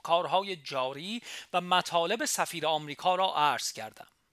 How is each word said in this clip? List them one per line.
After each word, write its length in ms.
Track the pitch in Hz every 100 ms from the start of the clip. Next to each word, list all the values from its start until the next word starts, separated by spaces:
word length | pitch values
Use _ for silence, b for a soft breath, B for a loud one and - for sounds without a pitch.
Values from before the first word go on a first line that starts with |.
کارهای 520 | - 170 160 180 196 180
جاری 680 | 139 135 131 135 180 233 B B B
و 80 | 180
مطالب 640 | 175 180 - 170 170 226 285
سفیر 420 | - 170 170 151
آمریکا 480 | 156 147 143 185 185
را 200 | 190 -
عرض 380 | 147 120 -
کردم. 340 | - 110 - - _ _